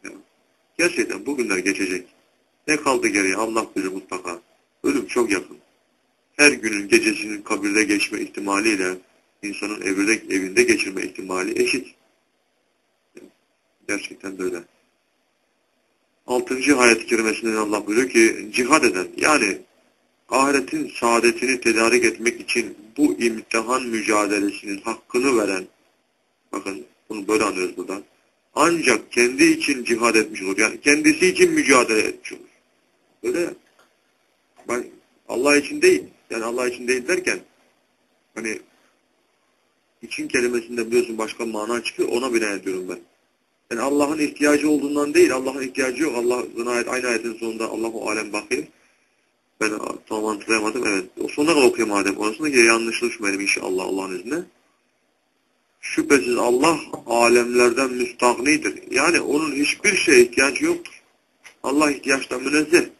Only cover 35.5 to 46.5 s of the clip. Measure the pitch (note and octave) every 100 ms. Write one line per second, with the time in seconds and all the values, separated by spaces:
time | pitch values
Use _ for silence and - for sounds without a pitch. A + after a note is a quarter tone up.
35.5 | D3 C#3+ D3 F3 F3+ - _ _ A2+ A2+
36.5 | A#2+ B2 B2 B2 B2+ B2 F#3 F#3 G2 -
37.5 | _ _ _ _ _ _ _ _ - A2
38.5 | G#2+ - _ _ _ _ _ _ _ _
39.5 | _ _ _ _ _ A#2 - D3+ C#3 B2
40.5 | A#2+ A2+ A#2+ A2 A#2+ A#2 A2+ A2 - A#2
41.5 | A2 G#2+ A#2+ A#2 - - A#2+ C3 A2+ G#2+
42.5 | G2 F#2+ F#2 F#2 F2 - _ _ _ _
43.5 | _ _ A#2 B2+ C#3+ C#3+ D3+ D3 - D3
44.5 | D3 D3 D3+ C#3 D3 D3 D#3 E3+ C3 C3
45.5 | C3+ C3 B2+ C3 A#2+ D#3 A#2+ A#2+ B2 -